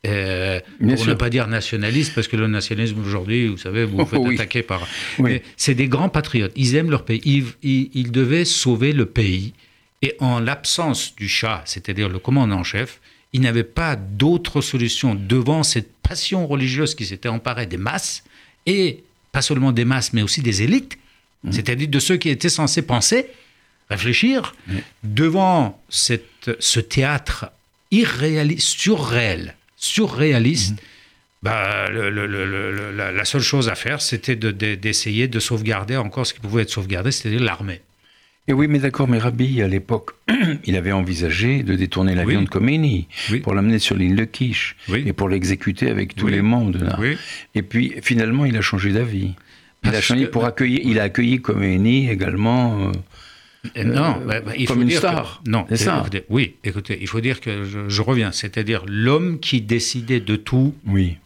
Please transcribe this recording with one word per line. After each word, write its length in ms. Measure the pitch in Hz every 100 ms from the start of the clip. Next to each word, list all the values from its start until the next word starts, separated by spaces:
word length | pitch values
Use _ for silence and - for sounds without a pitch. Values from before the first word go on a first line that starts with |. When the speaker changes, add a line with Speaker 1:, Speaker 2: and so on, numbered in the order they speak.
| 101
Speaker 1:
Euh, 540 | 101 95 92 95 90 - -
Speaker 2:
Bien 140 | 104
Speaker 1:
pour 100 | 127
Speaker 2:
sûr. 60 | 113
Speaker 1:
ne 40 |
pas 160 | 113 120
dire 160 | 123 110
nationaliste, 640 | 110 - 110 104 131 151
parce 140 | 135 -
que 80 | 113
le 100 | 110
nationalisme 540 | 107 - 104 113 107
aujourd'hui, 480 | 101 101 92 120 117
vous 80 | 95
savez, 260 | 92 104
vous 120 | 113 98
vous 60 |
Speaker 2:
<laughs> 0 |
Oh, 40 | -
Speaker 1:
faites 120 | 143
Speaker 2:
oui. 140 | 123
Speaker 1:
attaquer 280 | 120 107 120
par, 180 | 110 92 87 - - -
Speaker 2:
Oui. 120 | 127
Speaker 1:
mais 100 | 123 - -
c'est 180 | -
des 140 | 127 135
grands 200 | 127 180
patriotes. 440 | 156 147 117 98 -
Ils 180 | 127 139
aiment 140 | 165
leur 140 | 139
pays. 160 | - 113
Ils, 200 | 147 139 123 -
ils, 280 | 139 131 131
ils 160 | 135 123
devaient 320 | 120 123 160
sauver 480 | 170 - 127 117 135
le 140 | 147 113
pays. 460 | - 104 92 101 - _ _ _ _
Et 120 | 139 -
en 200 | 131 120
l'absence 760 | 117 143 - - 165 123 - -
du 120 | 101
Shah, 340 | - 113 98
c'est-à-dire 440 | - - - 95 104
le 100 | 92
commandant 400 | - 139 120 95
en 40 |
chef, 360 | 87 101 127 - _ _ _
ils 80 | 127
n'avaient 240 | 127 117
pas 320 | 113 - 165 123
d'autre 640 | 95 101 143 175 170 147
solution 540 | - 131 117 - 135
devant 480 | 104 98 127 120 160
cette 280 | 147 120 104 _
passion 440 | - - - 190 160
religieuse 480 | 139 131 127 151
qui 100 | - 101
s'était 220 | 95 123
emparée 380 | 113 120 120 107
des 100 | 87
masses, 440 | 101 175 - - _ - - _ -
et 360 | 196 180 127 _ _ _
pas 100 | 135
seulement 300 | - 143 135
des 120 | 120
masses, 280 | 120 131 110
mais 100 | 117
aussi 200 | 104 -
des 200 | 123 98
élites, 340 | 113 254 262 - _ _ _ _
Speaker 2:
Mhm. 80 | -
Speaker 1:
c'est-à-dire 360 | 101 107 123 151
de 100 | 139
ceux 180 | - 180
qui 120 | 170
étaient 180 | 131 175
censés 340 | - 151 -
penser, 440 | - 117 - 240 262 - _ _ _ _ _
réfléchir, 640 | 104 107 117 233 262 - - -
Speaker 2:
Oui. 80 | 92 - _
Speaker 1:
devant 760 | 107 107 160 175 190 175 117 - -
cette, 600 | - - 117 - _ - 117
ce 220 | - 120
théâtre 680 | - - 131 147 - - - _ _ _ _
irréali-, 680 | 196 233 123 151 156 151 160
surréel, 960 | - - - 208 127 117 113 85 85 - _ _
surréaliste, 960 | - - 214 123 151 127 117 156 98
Speaker 2:
Mhm. 60 | 107 - - - _ _ _
Speaker 1:
bah, 460 | 98 110 98 104 95
le, 200 | 107 101
le, 160 | 104 104
le, 200 | 101 95
le, 260 | 98 101
le, 200 | 101 104 101
la, 160 | 98
la 120 | 92
seule 180 | 104 143
chose 260 | 120 143 117
à 60 |
faire, 260 | 90 117 143
c'était 360 | - 113 - 120
de, 140 | 110
de, 240 | 98 107
d'essayer 540 | 101 107 104 117 104 127
de 100 | 117
sauvegarder 580 | - 117 107 104 98 131
encore 300 | 104 135 123
ce 80 |
qui 60 | -
pouvait 220 | 107 113
être 80 | 107
sauvegardé, 400 | - 92 92 107
c'est-à-dire 300 | 127 113 110
l'armée. 400 | 120 - 98 87 _ _ _ _ _ _ -
Speaker 2:
Et 40 |
oui, 160 | 135 151
mais 100 | 147
d'accord, 300 | 135 - 135
mais 100 | 120
Rabbi, 420 | 117 120 127 131
à 60 | 98
l'époque, 440 | 95 - 113 - - -
<clears throat> 360 | 240 185 147
il 120 | - 92
avait 160 | 90
envisagé 720 | 98 92 85 85 87 113 135
de 100 | 101
détourner 400 | 95 92 92 95
l'avion 240 | 90 92 180
Speaker 1:
Oui. 40 |
Speaker 2:
de 60 | 160
Khomeini 580 | 95 117 156 151 98 80 - -
Speaker 1:
Oui. 80 | 107
Speaker 2:
pour 140 | -
l'amener 240 | 98 101 113
sur 160 | - 95
l'île 180 | 90 98
de 80 |
Kish 520 | 113 - 127 104 - - -
Speaker 1:
Oui. 140 | 110 143
Speaker 2:
et 60 |
pour 160 | - 98
l'exécuter 640 | 98 90 95 - 92 127
avec 240 | 104 95
tous 120 | - -
Speaker 1:
Oui. 60 |
Speaker 2:
les 100 | 98
membres 280 | 104 120 107
de 140 | 90
la 140 | 90 95
Speaker 1:
Oui. 160 | 117 156 - - - 107
Speaker 2:
Et 60 |
puis, 320 | 98 233 131 -
finalement, 420 | - 117 113 131
il 120 | 143 113
a 40 |
changé 320 | 101 101 101
d'avis. 400 | 101 120 101 95 90 _ - _ _
Il 60 | -
a 20 |
Speaker 1:
Parce 120 | 107 -
Speaker 2:
changé 160 | 123
Speaker 1:
que 80 | 135
Speaker 2:
pour 140 | 117
accueillir, 360 | 117 117 127 127
il 140 | 131 107
a 40 |
accueilli 360 | 101 95 120 127
Khomeini 680 | - 104 98 92 107 131 131
également, 800 | 98 92 92 107 127 120 107 95
euh, 40 | 92 90 - - - - _ 117 -
Speaker 1:
Euh, 60 |
non, 380 | 117 120 160 101
Speaker 2:
euh, 40 | 127
Speaker 1:
bah, 140 | 107
bah, 120 | 107 113
il 100 | 123
Speaker 2:
comme 100 | 123
Speaker 1:
faut 60 |
Speaker 2:
une 60 | 123
Speaker 1:
dire 120 | 160
que 80 | 185
Speaker 2:
star. 340 | 165 - -
Speaker 1:
non, 220 | 117 110 -
Speaker 2:
C'est 60 |
Speaker 1:
é-, 40 | 110
Speaker 2:
ça. 200 | 101 76
Speaker 1:
écoutez, 240 | 78 98 -
oui, 260 | 113 131 -
écoutez, 360 | 107 95 98 104
il 80 | 95
faut 120 | 113
dire 200 | 117 127
que 240 | - 101
je, 240 | 98 104 101
je 140 | 101
reviens, 280 | 110 131 104
c'est-à-dire 540 | - 104 120 107 110 95
l'homme 540 | 101 117 151 180 165
qui 200 | - 131
décidait 600 | 104 117 - 127 117 127
de 160 | 101 107
tout 360 | - 127 135 147 110
Speaker 2:
Oui. 300 | 98 92 80